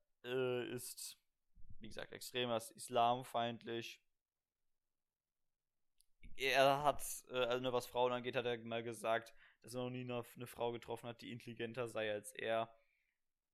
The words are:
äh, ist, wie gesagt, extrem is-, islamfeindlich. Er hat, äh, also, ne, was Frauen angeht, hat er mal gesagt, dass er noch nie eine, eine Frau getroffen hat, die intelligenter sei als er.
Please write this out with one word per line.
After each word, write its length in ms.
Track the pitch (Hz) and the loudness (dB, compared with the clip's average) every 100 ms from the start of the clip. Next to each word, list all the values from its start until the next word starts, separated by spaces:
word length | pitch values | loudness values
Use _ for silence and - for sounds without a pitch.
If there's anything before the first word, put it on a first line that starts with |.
| _ _ | _ _
äh, 460 | 123 127 127 123 117 | -6 -2 0 0 -2
ist, 480 | 120 - - - - _ _ _ - - - | -6 -8 -10 -12 -14 _ _ _ -14 -10 -8
wie 100 | 110 | -8
gesagt, 240 | 92 - | -10 -10
extrem 380 | 101 - 127 123 | -10 -6 -2 2
is-, 200 | 113 - | 2 0
islamfeindlich. 1300 | - - 123 117 123 131 120 117 117 110 117 117 - _ _ _ _ _ _ _ _ _ _ _ _ _ _ _ _ _ _ _ _ _ _ - - | -10 0 4 4 4 0 0 0 -2 -4 -6 -6 -12 _ _ _ _ _ _ _ _ _ _ _ _ _ _ _ _ _ _ _ _ _ _ -8 0
Er 460 | 131 127 135 139 | 4 8 8 8
hat, 200 | 147 139 - - - | 6 2 0 -8 -4
äh, 60 | 127 | 0
also, 260 | 120 127 | 2 2
ne, 100 | 127 | 2
was 140 | 123 - | 0 0
Frauen 260 | 123 123 | 2 4
angeht, 240 | 123 120 127 | 2 0 0
hat 100 | 120 | 0
er 120 | 120 | 0
mal 240 | 113 117 | -2 -4
gesagt, 520 | 120 113 113 113 113 - - _ | -4 -2 2 2 0 -14 -20 _
dass 120 | - | -10
er 80 | 123 | -6
noch 80 | 123 | -4
nie 100 | 123 | -4
eine, 240 | 123 123 117 - | -4 -4 -6 -10
eine 100 | 123 | -12
Frau 260 | - 120 | -2 -2
getroffen 340 | 117 - 117 123 | -2 -6 -8 -8
hat, 140 | 120 | -10
die 120 | 120 | -10
intelligenter 540 | 120 117 113 117 113 120 | -10 -10 -6 -6 -4 -4
sei 240 | 110 107 | -2 0
als 220 | 107 104 | -2 -6
er. 420 | - 110 113 113 - _ _ _ _ _ _ _ | -6 0 0 0 -6 _ _ _ _ _ _ _